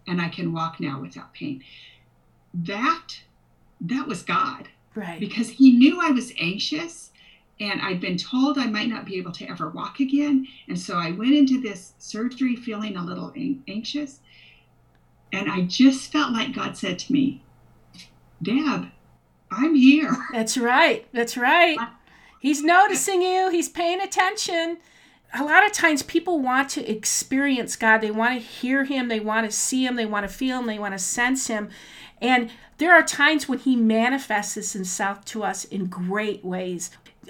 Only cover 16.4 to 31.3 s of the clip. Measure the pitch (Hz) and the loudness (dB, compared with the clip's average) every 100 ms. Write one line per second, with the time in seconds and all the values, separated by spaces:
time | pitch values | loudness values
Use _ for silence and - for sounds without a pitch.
16.4 | 208 - 196 - 190 175 - 92 90 - | -4 -6 -8 -8 -8 -6 -2 0 0 -4
17.4 | - _ _ _ _ - - _ _ - | -12 _ _ _ _ -20 -20 _ _ -10
18.4 | 165 254 311 185 - - _ _ _ _ | -2 0 0 -4 -8 -16 _ _ _ _
19.4 | - 226 311 294 262 302 294 247 - 240 | -10 -2 2 6 8 8 4 -2 -4 -4
20.4 | 220 262 240 262 320 - - 240 233 247 | -4 -2 2 4 4 2 -4 -4 -4 -2
21.4 | 247 330 339 302 233 - _ - - _ | 2 6 6 2 -4 -10 _ -20 -20 _
22.4 | 269 285 311 349 415 381 - 370 370 370 | -2 0 4 6 6 2 0 0 2 2
23.4 | 370 339 277 311 339 370 392 - 370 440 | 2 0 -2 -2 -2 -2 -2 0 0 -2
24.4 | - 339 330 339 - _ _ _ _ 247 | -4 -2 -2 -6 -12 _ _ _ _ -6
25.4 | 294 339 415 415 339 285 - 339 359 330 | 2 4 4 4 2 2 0 -2 0 0
26.4 | 254 214 180 - - 220 - - - 269 | 0 0 0 -4 -6 -4 -2 -4 -2 0
27.4 | 285 254 190 - 226 220 214 214 233 254 | 0 0 -2 0 4 4 2 0 0 -2
28.4 | - - 254 269 269 269 240 220 214 220 | -6 -8 -2 0 0 -2 -2 -2 -2 -2
29.4 | 220 - - 262 254 247 214 208 196 - | -2 -2 -2 0 0 0 -2 -4 -6 -4
30.4 | 262 254 233 214 208 196 - - 247 | -4 -2 -4 -4 -6 -6 -4 -2 0